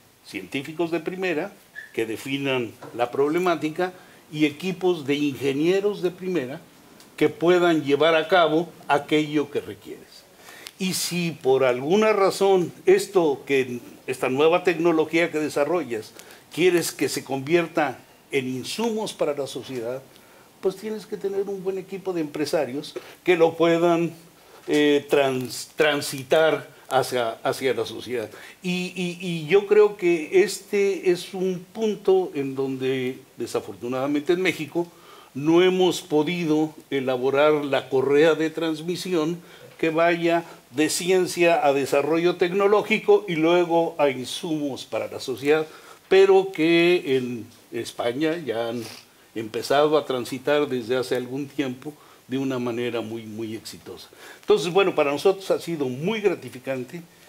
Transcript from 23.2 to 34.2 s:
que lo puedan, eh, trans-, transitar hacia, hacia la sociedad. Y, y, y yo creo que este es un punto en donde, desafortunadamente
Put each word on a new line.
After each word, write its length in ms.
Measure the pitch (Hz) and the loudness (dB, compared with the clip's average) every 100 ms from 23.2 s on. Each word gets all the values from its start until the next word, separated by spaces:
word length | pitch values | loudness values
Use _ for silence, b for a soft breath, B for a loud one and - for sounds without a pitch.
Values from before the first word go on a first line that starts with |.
que 140 | - 175 | 0 4
lo 180 | 160 160 | 4 4
puedan, 560 | 170 165 175 165 170 - - _ B B - | 2 4 4 2 0 -6 -20 _ B B -2
eh, 380 | 147 147 143 143 | 2 4 4 2
trans-, 600 | 147 135 131 123 - - - | 2 2 0 -4 -8 -8 0
transitar 920 | 156 143 143 139 127 160 160 143 - B B | 0 0 -4 -8 0 4 4 2 -4 B B
hacia, 480 | 131 131 127 113 110 | -2 0 -2 -4 -4
hacia 300 | 139 127 135 | -4 -2 0
la 120 | 113 110 | -2 -4
sociedad. 440 | - 110 123 107 B B B | -8 -8 -8 -8 B B B
Y, 300 | 185 180 180 185 | -6 -4 -4 -6
y, 220 | 180 175 | -6 -6
y 260 | 185 170 147 | -6 -6 2
yo 200 | 196 202 | 2 4
creo 300 | 214 208 208 | 6 4 4
que 440 | 180 170 147 185 | 0 0 2 2
este 680 | 208 - - 202 196 180 185 | 2 0 -4 0 0 0 0
es 220 | 175 - | -2 -2
un 320 | 190 185 175 - | -6 -4 -4 -8
punto 580 | 220 220 202 - 190 175 147 | -4 -4 -2 2 2 2 -4
en 200 | 139 131 | -6 -4
donde, 640 | 135 131 131 131 127 131 - - | -4 -4 -2 -2 -4 -6 -12 -10
desafortunadamente 960 | 113 117 - 98 120 131 139 147 | -6 -6 -6 -8 -6 -4 -2 -2